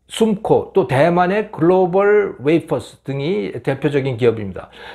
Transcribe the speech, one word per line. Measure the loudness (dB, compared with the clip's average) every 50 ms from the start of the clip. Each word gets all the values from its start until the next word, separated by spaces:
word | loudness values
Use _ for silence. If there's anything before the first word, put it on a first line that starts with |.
| _ _
숨코, | -2 0 0 0 0 0 0 2 2 2 0 0 0
또 | 0 0 2
대만의 | 2 2 2 2 2 2 2 0 0 -2 -4 -6
글로벌 | -4 0 2 2 4 4 2 2 2 2 2 4 4 2 2 0 -4 -4
웨이퍼스 | 0 2 2 2 0 -2 -4 -6 -6 -8 -16 -14 _
등이 | -8 -6 -4 -4 -4 -4 -4 -4 -6 -8 -6
대표적인 | -4 -4 -4 -2 -2 -2 0 0 -2 -2 -2 0
기업입니다. | 2 2 2 0 -4 -8 -10 -12 -14 -16 -18 -20 -20 -20 -20